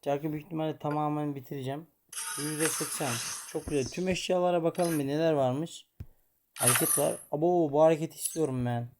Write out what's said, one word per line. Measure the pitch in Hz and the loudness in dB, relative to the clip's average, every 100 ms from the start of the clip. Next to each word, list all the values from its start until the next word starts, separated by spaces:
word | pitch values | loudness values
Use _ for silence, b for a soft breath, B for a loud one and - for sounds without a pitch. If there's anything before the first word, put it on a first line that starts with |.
Çarkı | - 143 156 | 0 -2 -2
büyük | 151 147 | -6 -6
ihtimalle | 160 156 151 | -4 -4 -2
tamamen | 147 147 151 151 147 139 | -2 0 0 -2 -4 -6
bitireceğim. | 131 143 131 139 160 _ _ - - - | -8 -8 -6 -6 -10 _ _ -10 -8 -6
Yüzde | 147 151 156 | -6 -2 -2
seksen. | - 156 - 139 117 - - - | -2 -4 -4 -2 -2 -6 -10 -8
Çok | 165 - | -8 -2
güzel. | 147 127 | -2 -2
Tüm | - 185 | -2 -2
eşyalara | 180 - 180 180 175 | -2 0 2 2 2
bakalım | 160 165 175 160 | 0 2 0 2
bir | 139 | 0
neler | 147 165 | 2 4
varmış. | 151 131 127 165 - - _ - _ _ _ _ - | 4 2 2 -4 -8 -20 _ -18 _ _ _ _ -2
Hareket | 127 123 160 - | 2 2 2 2
var. | 151 175 - | 2 0 -4
Abo, | 147 165 180 160 | 0 2 4 4
bu | 143 | 6
hareket | 160 160 156 | 6 6 -2
istiyorum | - - 160 156 127 123 | -4 -6 -2 0 0 0
ben. | 120 120 _ | -2 -4 _